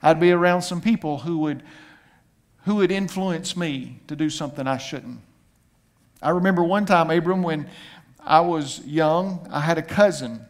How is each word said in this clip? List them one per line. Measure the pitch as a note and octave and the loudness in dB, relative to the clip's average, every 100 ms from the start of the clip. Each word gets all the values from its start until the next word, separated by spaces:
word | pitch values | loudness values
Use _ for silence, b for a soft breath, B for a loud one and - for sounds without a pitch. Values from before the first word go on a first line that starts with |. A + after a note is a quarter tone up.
I'd | D3 D#3+ | 4 4
be | F3 | 4
around | F3 F3 F3+ | 6 4 2
some | F3 F3 | -2 -4
people | G#3 A3+ D#3 C#3+ | 0 0 -2 -6
who | C#3+ E3 | -4 -2
would, | D#3 D3 B B B B B B B _ _ _ | -2 -4 B B B B B B B _ _ _
who | - G#3 | -4 0
would | F#3 | 2
influence | G3 F#3+ F#3+ F#3+ E3 - - | 0 -4 -4 -4 -4 -6 -6
me | E3+ C3+ A#2+ B2 - | -4 -6 -8 -16 -14
to | D3 | -4
do | D#3 | -4
something | C#3+ D3 C#3 C3+ | -2 -8 -6 -4
I | C3 | -4
shouldn't. | - C#3 A#2+ A#2+ - _ _ _ _ _ _ _ _ _ | -6 -12 -12 -18 -20 _ _ _ _ _ _ _ _ _
I | C#3+ | -2
remember | F3 F#3 F3+ | 0 2 2
one | E3+ G3 G#3 | 2 0 2
time, | F3+ D#3+ | 2 4
Abram, | E3 E3+ F#3+ | 2 2 0
when | F3 D#3 C#3+ B B B B _ | 0 -4 -8 B B B B _
I | - D#3 | 4 4
was | F3 E3 C#3 - - | 4 0 -4 -8 -4
young, | D3+ D#3 E3 F#3+ F#3 - | 0 2 2 0 -6 -8
I | D3 | -4
had | D3+ E3 | 0 -2
a | |
cousin. | D#3 - G#3 D3+ B2+ A2+ - | -2 4 4 4 -8 -12 -16